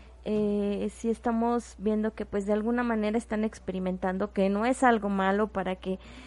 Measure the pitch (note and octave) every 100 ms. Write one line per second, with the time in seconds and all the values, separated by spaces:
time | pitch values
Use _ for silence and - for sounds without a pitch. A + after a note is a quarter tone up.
0 | - - - G#3+ G#3 G#3 G3+ G3 G#3 -
1 | A#3 A3 B3 A3+ A#3 A#3+ - - G3 G#3+
2 | A3 - G#3 G#3 G3 G#3 G#3+ A#3+ A#3+ A3
3 | G#3 A3 - G#3+ A3 - - F#3 F#3 F#3
4 | F#3+ F#3 G3+ - F#3+ G3+ A#3 C4 B3+ A3+
5 | G3+ G3 F#3+ G3+ G#3+ F#3+ F#3 F#3 F#3+ F#3
6 | - -